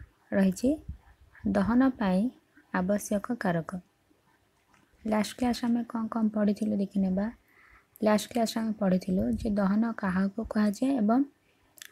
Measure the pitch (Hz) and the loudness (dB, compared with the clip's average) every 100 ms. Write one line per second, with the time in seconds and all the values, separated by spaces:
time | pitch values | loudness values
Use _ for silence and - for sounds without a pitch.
0 | - _ - 208 190 185 254 302 - - | -18 _ -4 2 2 2 0 -2 -6 -16
1 | _ _ _ - 214 196 190 240 269 262 | _ _ _ -8 -2 0 2 4 4 2
2 | 202 185 247 - _ _ _ 185 185 208 | 0 2 0 -4 _ _ _ -2 0 -2
3 | - 202 - 233 185 165 156 185 - _ | -2 -4 -4 -4 -2 -2 -4 -10 -14 _
4 | _ _ _ _ _ _ _ _ _ _ | _ _ _ _ _ _ _ _ _ _
5 | 214 214 202 - 247 233 240 240 233 226 | -2 -2 -2 -2 -2 0 0 0 -2 -6
6 | 220 226 214 214 208 202 214 202 196 196 | -4 0 0 2 2 2 0 -2 -2 0
7 | 190 185 214 - _ _ - - _ - | 0 0 -4 -6 _ _ -20 -20 _ -2
8 | 214 208 - 240 220 226 226 208 196 185 | 2 2 0 -2 -2 -2 -4 -2 2 0
9 | - 185 240 226 226 208 196 208 226 220 | 0 -2 0 -2 -2 0 2 2 0 -2
10 | 190 185 196 208 220 214 208 196 262 269 | -2 0 -2 -4 -4 0 0 0 0 2
11 | 208 247 285 _ _ _ _ - - | 2 2 0 _ _ _ _ -20 -16